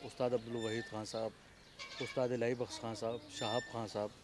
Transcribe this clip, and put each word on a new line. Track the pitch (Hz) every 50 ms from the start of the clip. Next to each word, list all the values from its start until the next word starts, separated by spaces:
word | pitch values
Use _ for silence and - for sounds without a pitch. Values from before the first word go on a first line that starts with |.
| -
उस्ताद | 110 - - 131 123 123
अब्दुल | 120 110 117 117 117 110
वहीद | 110 110 117 110
खां | - - 107 107
साहब, | 104 - 113 113 110 104 - - - - - - - - - - - - -
उस्ताद | 131 117 - 139 127 120
इलाही | 127 120 113 117 127
बख्श | 120 123 - - -
खां | - 113 113
साहब, | 107 117 113 120 117 - - - -
शहाब | 123 107 110 123 123 - -
खां | 117 113
साहब | 104 - 107 104 104 - -